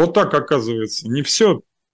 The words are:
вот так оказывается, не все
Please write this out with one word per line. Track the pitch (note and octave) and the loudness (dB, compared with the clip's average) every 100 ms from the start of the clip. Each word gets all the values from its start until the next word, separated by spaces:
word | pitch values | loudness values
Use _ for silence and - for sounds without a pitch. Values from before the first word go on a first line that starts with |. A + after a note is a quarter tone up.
| E3+ | 4
вот | |
так | G#3 F#3 | 4 2
оказывается, | D3 - C#3+ A2+ A#2 A2 - A2 | 2 0 -2 -2 -4 -6 -8 -6
не | C3 | -4
все | C#3 - G#3+ C#3 - _ _ | -2 2 2 2 -4 _ _